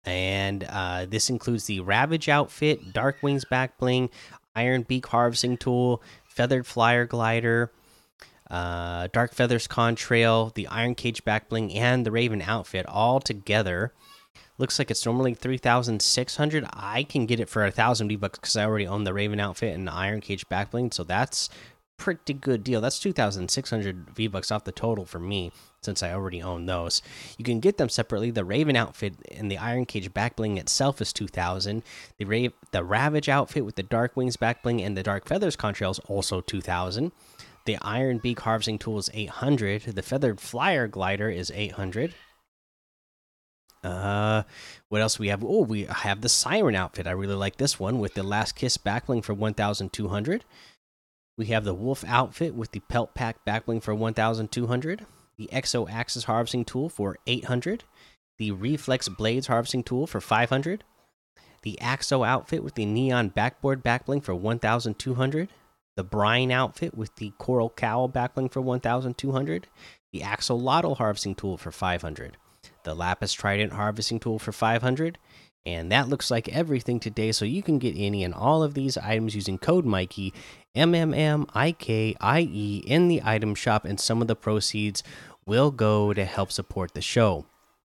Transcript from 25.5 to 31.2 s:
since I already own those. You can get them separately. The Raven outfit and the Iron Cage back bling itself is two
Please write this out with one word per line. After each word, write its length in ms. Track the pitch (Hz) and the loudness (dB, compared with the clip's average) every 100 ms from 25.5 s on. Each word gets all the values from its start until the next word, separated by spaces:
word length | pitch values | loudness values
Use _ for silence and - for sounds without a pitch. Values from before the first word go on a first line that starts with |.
| - - _ | -10 -20 _
since 220 | - 98 | -6 -4
I 80 | 92 | -4
already 280 | 95 95 87 | -4 -4 -6
own 260 | 90 87 87 | -6 -4 -2
those. 360 | 90 85 - - - - - | -2 0 -2 -4 -18 -16 -6
You 80 | |
can 140 | 117 117 | -2 2
get 200 | 185 202 | 2 2
them 100 | 131 | 0
separately. 420 | - 113 104 120 | 0 0 0 0
The 140 | 113 | -2
Raven 320 | 92 120 151 127 | 0 2 4 4
outfit 380 | 110 - 104 78 - | 2 -4 -6 -6 -18
and 180 | 76 101 | -8 -4
the 80 | 98 | -2
Iron 280 | 113 123 123 | -2 -2 -2
Cage 260 | 107 95 | -4 -4
back 240 | 98 117 - | -2 -2 -2
bling 200 | 110 98 | -2 -2
itself 440 | - - 139 135 | 0 2 2 0
is 120 | - | -4
two 140 | - | -4